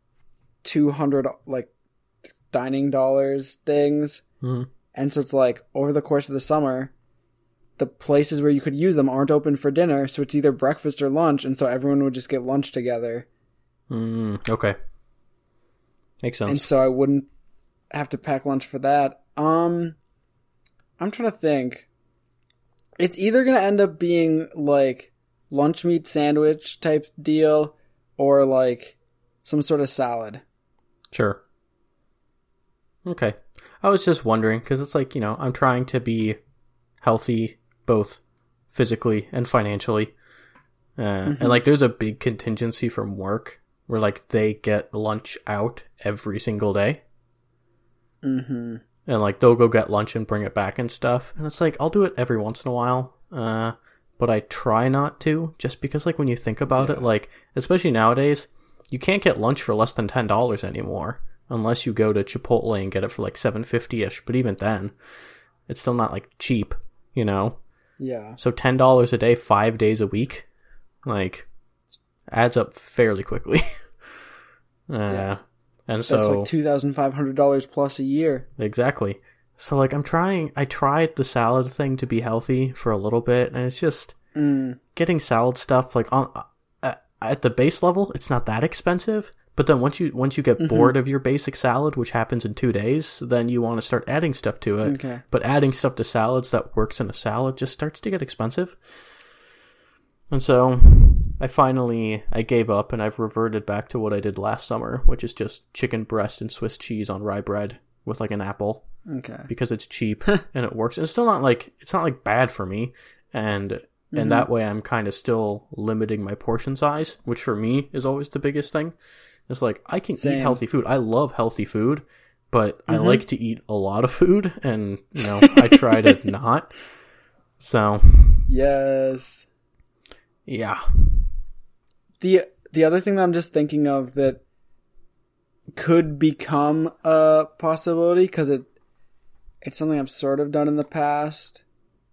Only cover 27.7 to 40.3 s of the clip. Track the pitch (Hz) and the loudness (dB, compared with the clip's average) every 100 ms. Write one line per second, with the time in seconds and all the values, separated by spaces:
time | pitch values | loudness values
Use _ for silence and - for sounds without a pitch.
27.7 | - _ _ _ - 139 139 135 131 127 | -6 _ _ _ -4 2 4 4 2 0
28.7 | 120 - _ _ _ _ _ - 151 143 | -2 -10 _ _ _ _ _ -6 -4 0
29.7 | 147 135 - 123 117 107 104 _ _ _ | -2 -2 -2 -4 -4 -10 -14 _ _ _
30.7 | _ _ _ - - 104 - _ _ _ | _ _ _ -12 -4 -2 -4 _ _ _
31.7 | _ _ _ _ _ _ _ _ _ _ | _ _ _ _ _ _ _ _ _ _
32.7 | _ _ _ 180 170 110 - - - - | _ _ _ -10 -4 -4 -4 -14 -20 -20
33.7 | - 196 190 185 156 113 110 110 113 - | -2 2 2 2 0 2 2 2 -2 -2
34.7 | 135 143 151 135 139 104 - 127 127 131 | -4 -2 -4 -4 -4 -6 -4 -6 0 0
35.7 | 123 127 127 120 113 107 107 _ _ _ | 0 -2 -4 -2 -2 -2 -6 _ _ _
36.7 | _ _ _ - 113 - 113 110 - _ | _ _ _ -2 -2 0 -4 -4 -8 _
37.7 | _ - 110 101 - _ _ _ _ _ | _ 0 0 0 -8 _ _ _ _ _
38.7 | - 117 113 117 107 - 123 120 123 104 | -2 -2 0 -2 -2 -4 -8 -2 -2 -2
39.7 | 101 - 107 107 _ _ | -4 -2 -2 -4 _ _